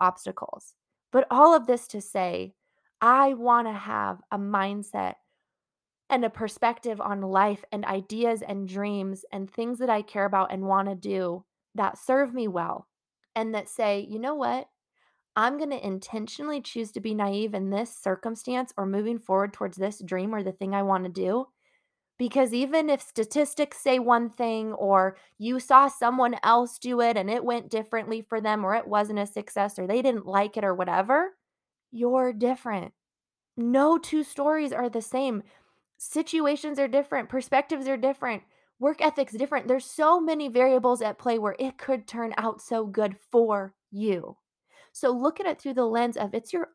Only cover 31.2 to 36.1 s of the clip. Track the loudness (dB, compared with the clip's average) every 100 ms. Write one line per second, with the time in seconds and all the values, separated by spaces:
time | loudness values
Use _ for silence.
31.2 | 2 -6 _ _ _ _ _ -2 2 2
32.2 | 2 0 0 -2 -4 -6 -8 -14 _ _
33.2 | _ _ _ -6 2 4 6 4 2 -2
34.2 | -2 -2 0 2 0 -2 -2 -4 -4 -2
35.2 | -2 -4 -8 _ _ _ _ -14 -6